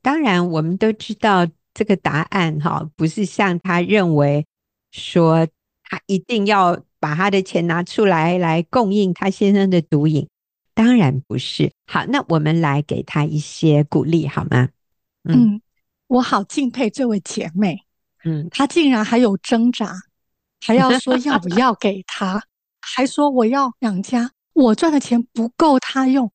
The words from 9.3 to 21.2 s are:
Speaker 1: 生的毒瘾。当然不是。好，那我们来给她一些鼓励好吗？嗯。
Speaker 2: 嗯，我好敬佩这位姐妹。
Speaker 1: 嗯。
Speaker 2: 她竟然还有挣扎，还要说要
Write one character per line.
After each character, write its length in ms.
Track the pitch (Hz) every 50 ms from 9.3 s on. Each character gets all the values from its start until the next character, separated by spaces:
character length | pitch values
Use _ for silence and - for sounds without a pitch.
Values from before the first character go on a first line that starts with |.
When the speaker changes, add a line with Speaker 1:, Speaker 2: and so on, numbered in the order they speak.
| 190 - 214 196 196
Speaker 1:
生 160 | 202 196 190
的 140 | 185 175 156
毒 240 | _ - 147 147
瘾。 220 | 160 156 143 143 - _ _ _ _ _ _ _ _ _
当 220 | - 220 233 254
然 240 | 240 190 135 - 131 135
不 100 | _ 107
是。 360 | 127 - - - - 151 - _ _ _
好， 200 | - - 160 -
那 180 | - 240 285 - _
我 100 | 170 160
们 220 | 151 156 156 170
来 200 | 165 147 139 143 147
给 200 | _ 143 123 -
她 220 | - - 151 147
一 120 | 151 156
些 460 | 151 143 - - - - 160 151 147 151
鼓 220 | - - 156 -
励 240 | 147 165 170 151 139
好 160 | - - -
吗？ 240 | - - 123 123 131 _ _ _ _ _ _ _ _ _ _ _
嗯。 300 | - 165 254 240 214 202
Speaker 2:
嗯， 40 | 214 _ _ _ _ _ _ _ _ _
我 160 | _ 262 247 254
好 220 | - - 208 196
敬 260 | - - - 277 247
佩 180 | - 240 262 214
这 180 | - - 269
位 120 | 240 214 202
姐 300 | - - - - - 165 156
妹。 260 | 180 214 196 151 - _ _ _ _ _ _ _ _ _
Speaker 1:
嗯。 220 | 160 160 151 147 170
Speaker 2:
她 140 | - - 262
竟 240 | 277 - 349 320 285
然 160 | 254 220 214
还 140 | 185 - 233
有 180 | 254 220 196 190
挣 340 | _ - - 226 226 247 240
扎， 200 | - 220 190 - 185 - _ _ _ _ _ _ _ _ _ _ _ -
还 120 | - 220
要 200 | 254 269 262 247 262
说 160 | - - 254
要 200 | 254